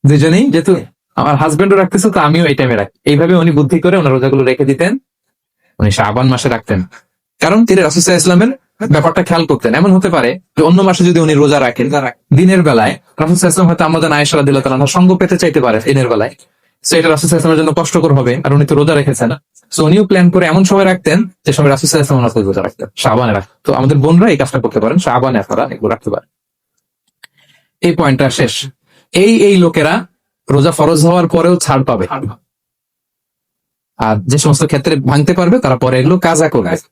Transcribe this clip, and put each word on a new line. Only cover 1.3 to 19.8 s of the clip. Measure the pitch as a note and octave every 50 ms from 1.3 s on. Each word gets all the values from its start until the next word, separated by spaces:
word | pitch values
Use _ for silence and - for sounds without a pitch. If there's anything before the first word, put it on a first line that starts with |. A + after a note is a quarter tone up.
| D3
হাজব্যান্ডও | C3 D#3 D#3 D3+ D3 G3 G3 G3
রাখতেছে, | G3 F#3+ F#3 - G3 F#3 A3
তো | F3+ F#3+
আমিও | D#3 D3 D#3 E3+ E3+
এই | D3+ C#3
টাইমে | C3+ C#3 B2+ A#2+
রাখি। | G#2 G2+ - _ _ _
এইভাবে | C#3+ D3 C#3+ E3 E3+ F#3
উনি | F3 E3 E3+
বুদ্ধি | D#3 C#3+ D3 C3 E3+ E3
করে | - F3+ F3+
ওনার | F#3+ D#3+ C#3
রোজাগুলো | C3 C3 B2 C3+ C#3 C3+ C3
রেখে | B2+ B2+ - C#3+
দিতেন, | C3+ C#3 C3+ E3 F#3 A3+ C4+ _ _ _ _ _ _ _ _ _ _ _ _ _ _ _ _
উনি | - G#2
শাবান | G2+ - A2 G#2 G#2 A#2+ B2+
মাসে | C3+ B2+ B2 - C#3
রাখতেন। | A#2 A2+ - - A2 F#2+ F#2 F2+ - - _ _ _ _ _ _ _ _
কারণ | - D#3+ F#3+ A3 A#3
তিনি | A3 F#3+ F#3+
রাসূল | F3+ D3+ D3 -
সাল্লাল্লাহু | - - F3+ E3+ - F3+ F3+ F3+
আলাইহি | G#3 A#3+
ওয়াসাল্লামের | C4+ - _ _ _ _ G#3 A3+
ব্যাপারটা | D3 D#3 D3 E3 E3 - F3+
খেয়াল | - F3+ E3 E3
করতেন। | D3+ C#3+ A#2+ - A#2 A2
এমন | C#3+ F3+ G3+
হতে | F#3 F#3 F#3 G3
পারে | E3+ D3+ B2 A#2+ D#3+ F#3 _ _ _
যে | - D#3
অন্য | D#3+ F3 F#3+
মাসে | G3 F#3+ F3+ F3 F3+
যদি | F3 F3 E3
উনি | E3 D#3 D#3
রোজা | C#3 D3 C#3+ D3 C#3+
রাখেন, | C3+ B2 A#2+ - B2 C3+
দিনের | D3 D3
বেলায় | C3 B2 - _ _ _ -
রাসূল | C3+ F3 F#3 F#3+ F#3 E3+
সাল্লাল্লাহু | D3+ C3 A#2 G#2+ G#2 - - _ _ _ - D#3
আলাইহি | E3
ওয়াসাল্লাম | F3 F3 - F3+ E3 F#3+ F#3
হয়তো | E3+ E3+ - E3
আম্মা | D#3 E3 D#3+
জান | D#3 D#3+
আয়েশা | D3 D3 D3 C#3+ -
রাদিয়াল্লাহু | D3 C#3 C#3 C#3 C3+ C3
তাআলা | C3+ C3
আনহা | B2+ C#3+
সঙ্গ | C3+ - F3+ F3+ F#3 F#3+
পেতে | F3+ G3 F3+ F#3
চাইতে | E3+ - E3+ D3+ D#3
পারে | B2+ A#2+ A2 A2
দিনের | A2 C3 C#3 C3+ C3 A#2+
বেলায়, | A#2+ G#2 A2 B2
so | - _ _ _ _ _ _ _ _ _ _ - -
এটা | E3 D#3+ E3
রাসূল | D#3 D3+ D#3+ E3+
সাল্লাল্লাহু | F3 E3 D3+ E3 D#3+ D#3
আলাইহি |
ওয়াসাল্লামের | D#3+
জন্য | D#3 D3+ E3+
কষ্টকর | E3 D#3 - F3 D#3+ D#3+ C#3+
হবে। | C#3 B2+ B2 A#2+ D3 D3
আর | C3 C#3+
উনি | C#3+ D3
তো | C#3 D#3
রোজা | C#3+ D3 D#3 D#3+
রেখেছেন, | D3 C#3 C#3+ C3 - B2 A#2 - - _ _ _ - _ _ -
so | -